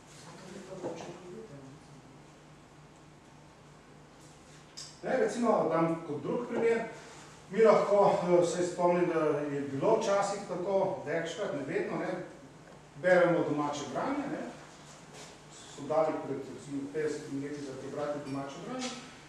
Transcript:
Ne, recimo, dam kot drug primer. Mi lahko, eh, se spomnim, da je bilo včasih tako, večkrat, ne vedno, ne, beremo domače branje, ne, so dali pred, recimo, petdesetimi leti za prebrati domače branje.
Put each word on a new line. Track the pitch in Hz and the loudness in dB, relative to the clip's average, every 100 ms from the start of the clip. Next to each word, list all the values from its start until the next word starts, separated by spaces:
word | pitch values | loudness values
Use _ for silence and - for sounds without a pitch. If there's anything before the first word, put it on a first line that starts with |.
| - - - - 185 196 185 190 180 - - - 180 220 220 139 131 147 - - - - - - - - - - - - - - - - - - - - - - - - - - - - - - - - | -20 -20 -18 -18 -16 -16 -14 -10 -8 -8 -12 -14 -14 -14 -14 -18 -18 -20 -20 -20 -20 -20 -20 -20 -20 -20 -20 -20 -20 -20 -20 -20 -20 -20 -20 -20 -20 -20 -20 -20 -20 -20 -20 -20 -20 -20 -20 -18 -18 -8
Ne, | - 262 | 0 2
recimo, | 214 240 226 - 160 | 2 2 4 4 4
dam | 165 165 165 | 2 2 0
kot | - - | -4 -6
drug | - - - | -2 -2 -2
primer. | 226 233 226 - - - - - - - | 2 2 2 -2 -10 -18 -20 -20 -20 -4
Mi | 202 | 6
lahko, | 220 185 - 202 185 190 | 8 8 6 6 6 4
eh, | 175 175 170 | 6 6 6
se | 175 175 | 2 -2
spomnim, | 180 175 175 160 | 2 2 4 2
da | 160 151 147 | 2 2 2
je | 147 139 | -2 -4
bilo | 131 135 190 220 | -4 0 4 4
včasih | 208 196 196 202 - | 4 2 2 -2 -6
tako, | 175 185 190 165 - | -4 0 2 2 -2
večkrat, | 147 165 165 - 185 | -4 -4 -4 -4 -4
ne | 139 135 | -4 -4
vedno, | 190 151 160 | -4 -2 -4
ne, | 175 180 - - - - - - - 143 | -4 -6 -8 -16 -20 -20 -20 -20 -20 -2
beremo | 180 180 165 156 147 | 4 6 6 4 2
domače | 143 - - 120 | 0 -2 -4 -6
branje, | - 269 285 - | -4 -2 -4 -4
ne, | - - - - - - - - - - - - - - | -6 -8 -12 -18 -20 -20 -20 -20 -18 -18 -20 -20 -20 -18
so | - | -12
dali | 135 156 156 147 139 | 0 2 2 -2 -6
pred, | 135 - | -8 -8
recimo, | 117 143 139 139 | -14 -10 -8 -6
petdesetimi | 156 151 143 - 139 139 | -4 -4 -4 -6 -6 -6
leti | 147 | -8
za | 139 | -10
prebrati | 131 131 143 147 143 131 | -10 -10 -6 -4 -6 -6
domače | 139 139 165 | -8 -8 -10
branje. | 202 254 247 233 - - | -8 -8 -8 -10 -14 -18